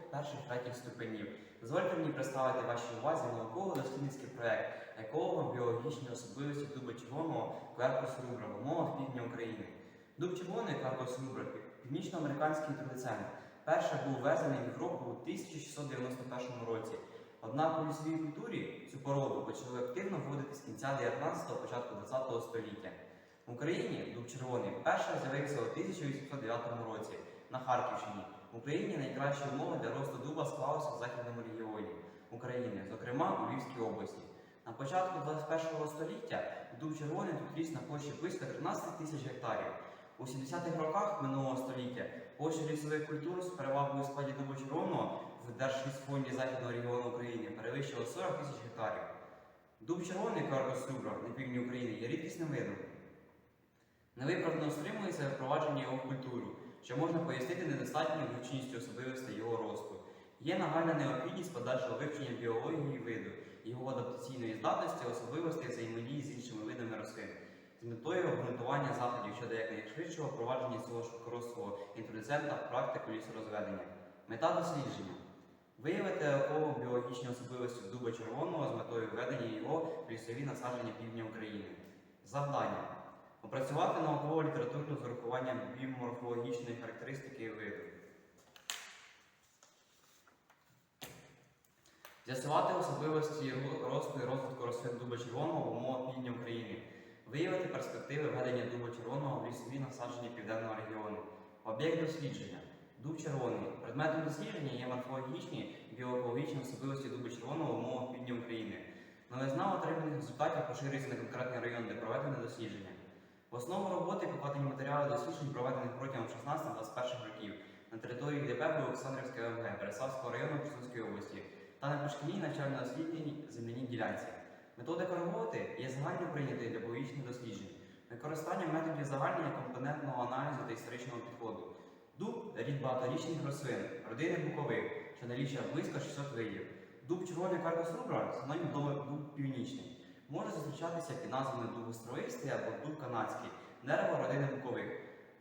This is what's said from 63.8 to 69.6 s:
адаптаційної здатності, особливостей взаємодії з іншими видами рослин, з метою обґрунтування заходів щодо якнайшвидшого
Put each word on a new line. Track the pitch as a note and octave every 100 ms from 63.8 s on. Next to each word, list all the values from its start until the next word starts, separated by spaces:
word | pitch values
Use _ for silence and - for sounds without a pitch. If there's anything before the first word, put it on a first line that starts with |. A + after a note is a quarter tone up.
| B2+
адаптаційної | B2 A#2 - - C3 A2+
здатності, | G#2+ - - - - B2
особливостей | A#2 A#2 D3+ E3 - -
взаємодії | A#2 A2+ A2+ A#2 D3
з | C3+
іншими | A#2+ - A2
видами | G#2+ B2 A2+ A2
рослин, | - - F#2+ - - - - -
з | A#2
метою | A2+ - F3+ E3
обґрунтування | B2 A#2+ - A#2+ D3 C#3
заходів | - B2 G2 G2+ -
щодо | A#2
якнайшвидшого | A2+